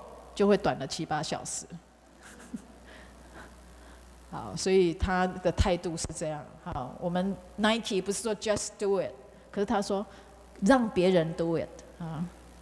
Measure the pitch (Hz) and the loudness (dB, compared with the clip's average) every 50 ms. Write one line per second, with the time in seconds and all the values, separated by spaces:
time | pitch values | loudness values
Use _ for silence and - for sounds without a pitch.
0 | - - - - - - - - 202 202 208 185 - 175 131 135 135 151 - - | -10 -14 -18 -18 -20 -12 0 2 4 6 6 6 4 2 0 0 -4 -8 -6 -6
1 | 160 - 156 151 156 - - - - - - - - - - 170 - - - - | -4 -2 -2 -2 -2 -4 -4 -6 -6 -6 -8 -10 -10 -12 -14 -18 -18 -20 -20 -20
2 | - - - - - - - - - - - - - - - - - - - - | -20 -20 -20 -20 -20 -20 -20 -20 -14 -14 -14 -14 -14 -16 -20 -20 -20 -20 -20 -20
3 | - - - - - - - - - - - - - - - - - - - - | -20 -20 -20 -20 -20 -20 -20 -20 -20 -20 -20 -20 -20 -20 -20 -20 -20 -20 -20 -20
4 | - - - - - - - 143 113 107 131 170 - 196 190 190 185 170 160 160 | -20 -20 -20 -20 -18 -14 -12 -10 -10 -8 -8 -4 0 4 4 6 6 4 2 0
5 | - 190 185 180 185 185 180 185 - 175 165 - - 208 175 170 - 185 160 170 | 0 0 2 2 2 0 0 0 -2 0 2 2 2 2 2 0 0 -4 -4 -4
6 | - - 165 151 170 156 151 147 131 120 - - - 180 160 151 127 127 - - | -6 -8 -6 -6 -6 -6 -6 -8 -10 -14 -18 -16 -12 -8 -8 -6 -6 -8 -8 -6
7 | 175 175 175 180 185 196 196 - - - - - 208 214 220 233 220 - 214 185 | -4 -2 0 0 0 -2 -2 -6 -10 -14 -4 0 2 2 2 2 0 -2 -2 -2
8 | 185 202 196 - - 233 214 - - 220 208 202 - - - - 214 196 196 190 | 0 0 -2 -2 -2 -2 -4 -2 0 0 0 0 -2 -4 -6 -2 0 2 2 2
9 | 160 113 - - - - - - - - - 202 202 202 240 202 202 - 208 196 | 0 -2 -6 -10 -16 -20 -20 -20 -20 -8 -4 -2 0 2 2 2 2 0 0 -2
10 | 214 - - - - - - - - - - - 196 196 269 262 233 214 - 185 | -2 -4 -10 -18 -20 -20 -20 -20 -20 -20 -8 0 4 6 6 6 4 2 2 4
11 | 175 185 190 175 160 165 165 - 170 165 165 151 98 - - - - - - - | 4 6 6 6 4 2 0 -2 -2 0 0 0 -2 -4 -8 -14 -20 -20 -14 -12
12 | 175 160 165 160 175 175 - - - - - - | -10 -8 -6 -6 -8 -8 -10 -14 -20 -20 -20 -20